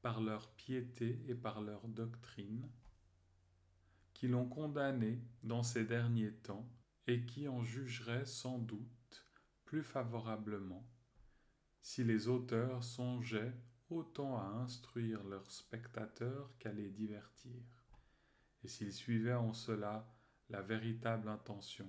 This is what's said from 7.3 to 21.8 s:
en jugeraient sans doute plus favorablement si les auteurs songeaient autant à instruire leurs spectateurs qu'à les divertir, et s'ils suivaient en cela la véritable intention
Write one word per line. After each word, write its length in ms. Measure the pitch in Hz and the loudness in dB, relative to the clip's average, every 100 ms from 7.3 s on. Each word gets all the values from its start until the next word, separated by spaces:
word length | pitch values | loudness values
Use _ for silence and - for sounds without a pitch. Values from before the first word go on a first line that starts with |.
| 143 143 | -2 -2
en 160 | 127 | 0
jugeraient 640 | 117 120 131 120 113 120 139 | 0 -2 -4 -4 0 0 0
sans 320 | - 127 127 | -4 -2 -2
doute 680 | 113 104 117 - _ - - - _ _ | -2 -4 -8 -12 _ -20 -20 -20 _ _
plus 200 | - 151 | -2 -2
favorablement 1000 | 147 139 120 117 113 107 107 104 95 92 - - _ - - - _ _ _ _ - | 0 0 0 0 0 -2 0 -2 -2 -6 -10 -20 _ -20 -20 -20 _ _ _ _ -8
si 160 | - | 2
les 240 | 117 110 113 | 6 6 6
auteurs 560 | 123 123 113 127 127 | 4 4 2 4 0
songeaient 720 | 120 - 123 123 117 110 117 123 - - _ | -2 -2 0 0 0 0 0 -4 -12 -20 _
autant 500 | 165 160 - 139 123 | -4 -2 -2 0 0
à 40 | |
instruire 760 | 98 110 123 120 - 120 113 110 | 0 -2 -2 -4 -6 0 0 0
leurs 300 | 98 98 - | -2 -6 -8
spectateurs 1000 | - - 113 117 - 110 - 120 139 135 - | -12 -8 -8 -6 -6 -6 -2 -2 -2 -8 -8
qu'à 140 | 110 | -6
les 160 | 104 101 | -4 -6
divertir, 720 | 98 107 104 - - - 123 120 - _ - - _ _ _ _ _ | -2 -4 -4 -10 -18 -12 -12 -12 -18 _ -20 -20 _ _ _ _ _
et 20 | - | -10
s'ils 260 | - 104 | -4 -4
suivaient 420 | 98 - 113 113 | -4 4 4 6
en 180 | 123 117 | 4 2
cela 600 | 110 - 107 104 110 113 - - _ _ | 0 -2 0 0 -2 -6 -18 -20 _ _
la 140 | 101 | -6
véritable 680 | 98 110 113 113 117 113 107 | 0 0 2 0 2 2 0
intention 580 | 107 - 101 - - | -4 -6 -8 -8 -10